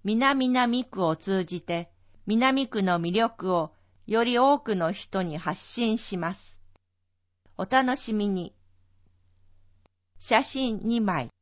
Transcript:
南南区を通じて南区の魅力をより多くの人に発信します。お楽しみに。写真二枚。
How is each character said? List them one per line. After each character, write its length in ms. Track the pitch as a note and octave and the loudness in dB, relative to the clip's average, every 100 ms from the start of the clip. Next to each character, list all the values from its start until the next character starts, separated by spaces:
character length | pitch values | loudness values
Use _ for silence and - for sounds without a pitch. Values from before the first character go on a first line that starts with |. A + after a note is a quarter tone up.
南 460 | G3+ A3+ C4+ C#4 B3+ | 0 2 2 2 2
南 360 | B3 A#3+ B3 | 2 2 0
区 200 | A#3+ F#3+ | -4 0
を 120 | E3+ D#3+ | 0 0
通 280 | - F#3+ | 0 -2
じ 180 | E3+ F3+ | -2 -8
て 280 | - E3+ F3 _ - - - | -4 -6 -6 _ -20 -14 -2
南 420 | A3 C4 C4 C4+ | 2 4 2 0
区 140 | G#3+ | 0
の 180 | F#3+ F3 | 2 2
魅 120 | E3+ | 0
力 420 | F#3+ A3+ - F#3 | 0 0 -2 -2
を 180 | F3 D3+ _ _ _ - | 0 -2 _ _ _ -2
よ 180 | A3 | 0
り 140 | A#3 A#3+ | 2 4
多 200 | C4+ C#4+ | 4 4
く 180 | C4 F#3+ | 0 0
の 160 | E3 | 0
人 300 | F#3+ - G3 | -4 -6 -4
に 140 | F3+ D#3 | -4 -4
発 240 | E3 F3+ | -6 -6
信 380 | - - A#3 A3+ | -8 -2 0 0
し 180 | - F#3 | -4 -6
ま 180 | E3 | -6
す。 240 | F#3+ - - - _ _ _ _ _ _ _ _ - | -8 -16 -20 -20 _ _ _ _ _ _ _ _ -10
お 80 | |
楽 320 | F#3+ C4 B3+ C4 | 0 2 2 -2
し 160 | - | -4
み 160 | G#3+ G3+ | -2 -2
に。 260 | F#3 E3+ _ _ _ _ _ _ _ _ _ - - - _ _ _ _ - | -2 -6 _ _ _ _ _ _ _ _ _ -20 -20 -20 _ _ _ _ -18
写 240 | - A3+ | 2 2
真 380 | C4+ C4+ B3+ G#3+ | 2 -4 -4 -2
二 200 | A3 A#3 | -2 0
枚。 280 | G#3 E3 A#2+ _ | 0 -2 -6 _